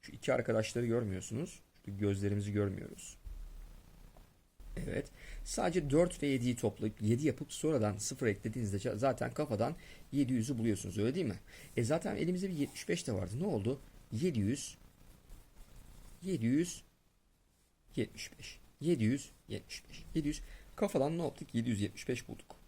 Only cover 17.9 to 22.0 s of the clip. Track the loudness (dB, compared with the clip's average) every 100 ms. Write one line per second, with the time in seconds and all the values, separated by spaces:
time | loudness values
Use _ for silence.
17.9 | -4 -4 -4 -14 -14 -16 -16 -20 -6 0
18.9 | 4 4 4 -2 -18 -8 -8 -8 -16 -14
19.9 | -16 -4 -2 0 -2 -8 -14 -16 -2 2
20.9 | 4 4 2 -2 -4 -2 0 2 2 0
21.9 | -2